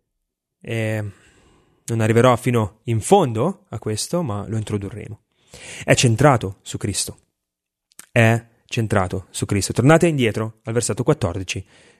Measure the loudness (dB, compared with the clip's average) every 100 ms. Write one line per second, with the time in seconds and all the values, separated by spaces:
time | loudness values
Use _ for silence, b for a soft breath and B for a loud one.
0 | _ _ _ _ _ _ -8 -4 -4 -4
1 | -6 b b b b b b b -6 0
2 | 4 6 4 4 0 0 -2 -6 -4 -4
3 | 4 4 4 0 -2 -4 _ -10 -8 -6
4 | -4 -4 -4 -6 -6 -6 -4 -6 -6 -12
5 | -14 -16 _ B B B B B 0 2
6 | 4 4 4 4 -2 -10 -14 -8 -6 -6
7 | -6 -10 _ _ _ _ _ _ _ -20
8 | -4 2 4 2 -4 _ _ -6 0 0
9 | 0 -4 -10 -10 -2 -2 0 2 6 6
10 | 4 2 0 -2 -6 -8 -6 -4 -2 -2
11 | 0 0 -2 -4 -8 -10 -12 b b